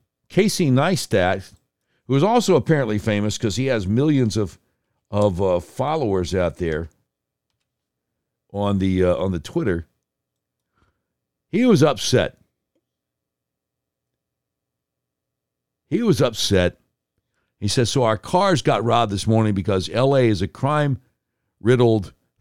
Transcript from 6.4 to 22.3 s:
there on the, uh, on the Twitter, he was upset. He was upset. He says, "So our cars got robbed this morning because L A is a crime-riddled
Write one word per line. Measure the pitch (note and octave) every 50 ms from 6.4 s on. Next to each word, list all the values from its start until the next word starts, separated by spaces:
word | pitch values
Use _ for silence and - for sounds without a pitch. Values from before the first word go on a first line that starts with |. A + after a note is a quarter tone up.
| F2+ E2+ C#2+ -
there | F2 E2 D#2 D2+ - - _ _ _ _ _ _ _ _ _ _ _ _ _ _ _ _ _ _ _ _ _ _ _ _ _ _ _ _ _ _ _ _ -
on | G2+ G2+ G2+ G2+ F#2+
the, | F#2+ F#2+ F#2 F#2 F2+
uh, | F2+ F2+
on | - F2+ G2 F2+
the | E2
Twitter, | - - - E3+ D#3+ G#2 F2 E2 D#2+ _ _ _ _ _ _ _ _ _ _ _ _ _ _ _ _ _ _ _ _ _ _ _ _ _ _ _ _ _ _ _ _ -
he | - G3+ B3+
was | B3+ G#3 C#3 D3+
upset. | D3+ C3 - - - B2+ A2 E2+ - - _ _ _ _ _ _ _ _ _ _ _ _ _ _ _ _ _ _ _ _ _ _ _ _ _ _ _ _ _ _ _ _ _ _ _ _ _ _ _ _ _ _ _ _ _ _ _ _ _ _ _ _ _ _ _ _ _ _ _ _ _ _ _ _ _ _ _ _ _ _ -
He | C#3+ G#3 A#3+
was | A3 D3+ -
upset. | C3+ B2 A2+ - - - G2 F#2 F2+ F2 - _ _ _ _ _ _ _ _ _ _ _ _ _ _ _ _ -
He | G#2+ G#2
says, | - C3+ A#2+ -
"So | - C#3 A#2+
our | A2 A2 -
cars | - - - F3+ G3+ G3 F3+ A#2+ -
got | - - G#2 A2
robbed | A#2 A2+ A#2+ A#2 G#2+ G2
this | F#2+ - G#2+
morning | A2+ A2 A2 G#2+ G2+
because | G2 F2 G#2+ G2 F#2+ D#2+ -
L | - A2+ C3 C3+ C#3+
A | C3+ B2 A2+
is | G#2+ E2 G2
a | -
crime-riddled | _ - B2+ C#3 D3+ D3+ D3 C#3+ B2+ - _ _ _ _ _ _ _ _ _ _ _ _ F#2 A2 C3 A#2+ B2 A#2 A2+ A2 F#2 - - _ _ _